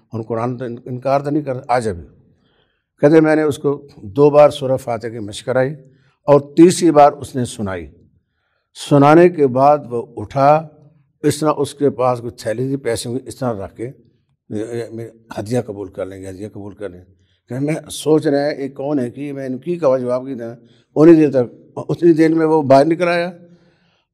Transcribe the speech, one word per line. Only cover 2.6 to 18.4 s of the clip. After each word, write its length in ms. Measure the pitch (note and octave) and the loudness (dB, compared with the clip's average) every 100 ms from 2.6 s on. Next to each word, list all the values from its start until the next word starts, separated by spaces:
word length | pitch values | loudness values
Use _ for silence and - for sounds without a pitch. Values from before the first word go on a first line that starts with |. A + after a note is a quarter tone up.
| _ _ _ _ | _ _ _ _
कहते, 200 | D3 D#3+ | 4 6
मैंने 220 | D#3 D#3 | 4 2
उसको 460 | D3+ C3+ D3 C#3+ - - | 0 -2 -4 -6 -10 -20
दो 260 | G#2 G2 D3 | -8 2 4
बार 200 | D3 D3 | 6 4
सूरह 260 | - C3 C3 | 2 -4 -4
फातिहा 360 | - A2+ A#2 | -4 -8 -8
की 60 | A2+ | -12
मश्क 280 | G#2 G2+ - | -12 -10 -4
कराई 300 | B2+ C3 D#3 - _ _ _ - | -2 -2 -6 -18 _ _ _ 2
और 260 | C#3+ C#3+ - | 2 2 6
तीसरी 340 | F3 F3 F3 | 6 6 2
बार 220 | D3 D3 | 6 4
उसने 320 | D3 - C3 | 4 -8 -8
सुनाई। 480 | A#2+ - G2 F#2 D2+ _ _ _ _ _ _ _ _ | -8 -6 -8 -8 -12 _ _ _ _ _ _ _ _
सुनाने 540 | - - C#3+ C#3+ D#3+ F3 | -20 0 4 6 6 4
के 180 | E3+ C#3 | 2 0
बाद 400 | B2 C#3 D3 B2 | 4 2 2 -2
वो 140 | A#2 | -10
उठा, 760 | - A2 G#2 C#3 C#3+ D#3 D#3+ _ _ _ _ _ | -10 -12 -8 0 2 2 0 _ _ _ _ _
इस 160 | D3 - | -4 0
तरह 100 | D#3 | -2
उसके 400 | D3 C#3 - C#3 | -2 -6 -2 -2
पास 300 | A2 B2+ A#2+ | 0 -2 -2
कोई 100 | A#2 | -8
थैली 420 | - A2+ A2 C3 | -10 -8 -6 -6
थी, 40 | C#3 | -6
पैसे 320 | A#2+ A2+ A#2+ | -6 -6 -6
हुए, 100 | A#2+ | -10
इस 220 | A#2 - | -12 -8
तरह 240 | B2+ G2+ | -6 -6
रख 100 | F#2+ | -10
के, 100 | - | -12
ये, 1000 | B2 C#3 _ _ _ _ _ G#2+ A#2 A#2+ | -14 -14 _ _ _ _ _ -10 -8 -8
ये, 80 | A2 | -10
"मेरे 340 | A2+ A2+ - _ - | -12 -14 -18 _ -14
हदिया 240 | G#2 B2 | -6 -6
कबूल 260 | A2 G2+ F#2+ | -6 -10 -12
कर 180 | - F#2 | -10 -12
लेंगे, 220 | F#2+ F#2+ | -12 -16
हदिया 200 | F#2 G#2 | -14 -14
कबूल 260 | G#2 G2+ | -14 -18
कर 160 | F#2+ G2+ | -16 -16
लेंगे।" 220 | F2+ F2 _ _ _ _ | -16 _ _ _ _ _
कहते, 80 | B2 | -6
मैं 300 | D3 D#3 - | -4 -6 -8
सोच 380 | - C#3+ D#3 D#3 | -8 0 2 2
रहा 140 | C#3+ | -2